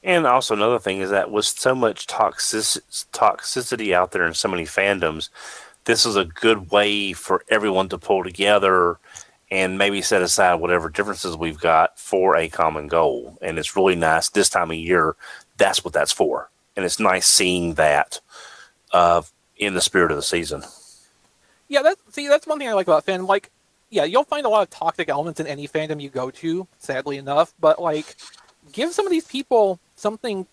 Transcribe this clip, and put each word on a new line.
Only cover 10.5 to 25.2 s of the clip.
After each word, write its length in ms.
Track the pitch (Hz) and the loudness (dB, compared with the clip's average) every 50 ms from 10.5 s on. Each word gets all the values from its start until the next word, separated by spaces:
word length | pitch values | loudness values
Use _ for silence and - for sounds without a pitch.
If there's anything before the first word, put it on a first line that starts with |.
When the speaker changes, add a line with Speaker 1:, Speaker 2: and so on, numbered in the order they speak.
| 90 | 4
Speaker 1:
whatever 340 | 82 82 87 87 87 80 82 | 2 2 0 0 0 0 -2
differences 480 | 80 - 101 104 101 85 - 92 82 78 | -4 -4 -4 -4 -4 -8 -6 -8 -6 -6
we've 220 | 82 82 80 76 | -6 -6 -6 -2
got 400 | - 82 80 80 82 - _ - | 0 2 4 4 4 2 _ -8
for 360 | - - - 95 92 95 78 | -8 -2 0 2 4 4 4
a 140 | 82 82 82 | 2 2 -2
common 380 | - - 85 80 78 78 73 73 | -2 -2 -2 -2 -2 -4 -6 -2
goal. 500 | 80 82 - - 127 120 - - - - | 0 2 2 2 0 -4 -8 -12 -18 -10
And 200 | - 92 80 80 | -8 -8 -6 -6
it's 160 | 76 - - | -8 -6 -2
really 200 | 98 95 98 92 | 2 2 2 2
nice 340 | 85 82 80 80 80 - - | 2 2 2 2 2 0 0
this 200 | _ 104 98 - | _ 0 0 2
time 220 | - 98 87 82 | 2 0 -2 -2
of 60 | 82 82 | -6 -8
year. 380 | 82 82 92 90 80 160 151 _ - - - - - _ _ - | -2 0 2 2 2 0 -2 _ -12 -20 -20 -20 -20 _ _ 0
That's 280 | 98 98 - - - | 0 2 2 -2 -6
what 80 | 87 82 | -4 -2
that's 180 | 78 73 - | -2 0 0
for. 380 | - - - 76 64 65 69 - _ _ _ _ _ | 0 0 0 0 0 -4 -8 -10 _ _ _ _ _
And 80 | - 95 | -4 -4
it's 160 | 87 - - | -4 -2 0
nice 280 | 110 98 92 92 90 - | 2 2 2 4 4 4
seeing 480 | - - 101 90 90 90 87 85 80 | 4 4 4 2 0 0 -2 -2 0
that, 440 | 76 78 76 73 71 71 - - - _ _ - - - - - - - _ _ _ _ _ | 2 4 4 4 2 0 -2 -6 -16 _ _ -20 -20 -20 -20 -20 -20 -20 _ _ _ _ _
uh, 300 | - 90 87 87 85 85 82 - _ _ _ _ _ _ | 2 4 4 6 4 2 0 -4 _ _ _ _ _ _
in 160 | 104 104 95 | -4 -2 0
the 60 | 90 | 0
spirit 320 | 85 - - 95 87 82 | -2 2 2 2 2 4
of 60 | 78 71 | 2 -2
the 40 | |
season. 400 | 69 - - 87 85 78 76 71 - - - - - - - - _ _ _ _ _ _ _ _ _ _ _ _ _ _ | -2 -2 -2 -2 -4 -4 -8 -10 -10 -16 -20 -20 -20 -20 -20 -20 _ _ _ _ _ _ _ _ _ _ _ _ _ _
Speaker 2:
Yeah, 120 | 277 277 | -2 4
that's, 200 | 269 311 392 _ _ _ - | 4 4 2 _ _ _ -12
see, 140 | - 285 285 | -10 2 2
that's 180 | 285 302 - | 2 2 2
one 140 | 320 302 302 | -2 -6 -4
thing 80 | 277 247 | -4 -2
I 60 | 220 | 0
like 140 | 196 185 180 | 0 2 4
about 180 | 160 156 - | 2 2 2
fandom. 200 | - 190 180 185 | 0 -4 -4 0
Like, 240 | 185 196 202 - - _ _ _ _ _ _ _ _ | 0 0 0 0 -6 _ _ _ _ _ _ _ _
yeah, 140 | - - 139 | -2 -2 -2
you'll 220 | 160 180 247 294 | 2 2 0 0
find 200 | _ 311 294 285 | _ -4 -4 0
a 40 | 240 | 2
lot 140 | 214 214 196 | 2 2 2
of 60 | - | 0
toxic 380 | - - 160 165 - - 170 156 | -4 -4 -4 -4 -2 -4 -4 -2
elements 320 | 139 139 | -2 -4